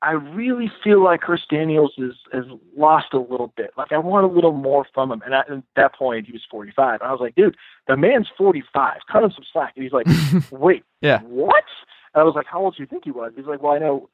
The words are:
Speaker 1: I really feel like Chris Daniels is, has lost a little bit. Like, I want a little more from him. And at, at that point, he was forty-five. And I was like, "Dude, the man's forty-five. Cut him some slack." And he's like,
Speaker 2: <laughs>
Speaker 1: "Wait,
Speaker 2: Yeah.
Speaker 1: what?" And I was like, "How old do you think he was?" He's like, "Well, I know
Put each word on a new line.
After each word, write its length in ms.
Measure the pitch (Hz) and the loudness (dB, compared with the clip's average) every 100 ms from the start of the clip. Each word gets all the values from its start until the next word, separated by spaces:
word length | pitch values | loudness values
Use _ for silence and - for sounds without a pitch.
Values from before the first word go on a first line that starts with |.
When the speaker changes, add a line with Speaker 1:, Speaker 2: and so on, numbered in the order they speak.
Speaker 1:
I 80 | 151 | -4
really 580 | 160 143 180 247 247 226 - | -4 -6 -6 -4 -4 -6 -4
feel 180 | 208 202 | 2 4
like 200 | 185 170 | 4 2
Chris 180 | - 170 - | -2 -6 -4
Daniels 440 | 151 160 156 143 - | -4 0 0 0 -2
is, 160 | 127 - _ | -10 -12 _
has 120 | 131 127 127 _ 139 | -12 -12 -16 _ 0
lost 380 | 156 156 - | 2 2 0
a 40 | 135 | -4
little 340 | 123 123 117 - | -4 -6 -8 -8
bit. 140 | 101 - | -10 -10
Like, 140 | 123 | -4
I 80 | 151 | -4
want 260 | 170 202 | 0 2
a 40 | 190 | 2
little 240 | 175 165 | 4 2
more 340 | 147 135 139 131 | 0 0 0 -2
from 180 | - 131 | -4 -4
him. 120 | 110 | -4
And 80 | 123 | -4
at, 160 | 135 139 | -2 -2
at 120 | 139 - - | -8 -6 0
that 180 | 135 | 0
point, 320 | - 131 113 107 | 0 -4 -4 -10
he 60 | |
was 100 | 113 - | -16 -16
forty-five. 500 | 110 104 120 131 110 | -16 -8 -2 0 0
And 80 | 120 | -6
I 40 | |
was 80 | 131 | -6
like, 140 | 123 | -4
"Dude, 220 | 175 208 - - _ - | 2 2 2 -12 _ -2
the 80 | 135 | 2
man's 320 | 175 254 - - | 4 2 0 0
forty-five. 640 | 196 156 - 139 123 - - | 2 2 -2 -2 -2 -4 -2
Cut 120 | 214 | 2
him 60 | 220 | 2
some 100 | - 131 | -2 -8
slack." 220 | 165 135 | -6 -6
And 80 | 131 | -8
he's 100 | 131 | -4
like, 120 | 131 147 160 147 | -2 2 0 2
Speaker 2:
<laughs> 200 | 170 - | 0 -2
Speaker 1:
"Wait, 340 | 135 165 156 _ _ | 0 2 2 _ _
Speaker 2:
Yeah. 200 | 143 113 | 0 0
Speaker 1:
what?" 420 | 113 123 147 - - - - _ _ | -2 -2 2 2 2 -10 -20 _ _
And 60 | 151 | 2
I 40 | |
was 100 | 160 147 | 2 2
like, 100 | - | -6
"How 140 | 175 | -4
old 160 | 190 165 | -6 -6
do 60 | |
you 40 | 139 | -12
think 180 | 359 | -12
he 60 | 160 | -10
was?" 220 | 123 113 | -10 -10
He's 120 | 120 139 | -12 -12
like, 160 | 143 | -6
"Well, 100 | 147 | -2
I 60 | 147 | 0
know 320 | 156 139 - | 0 -4 -6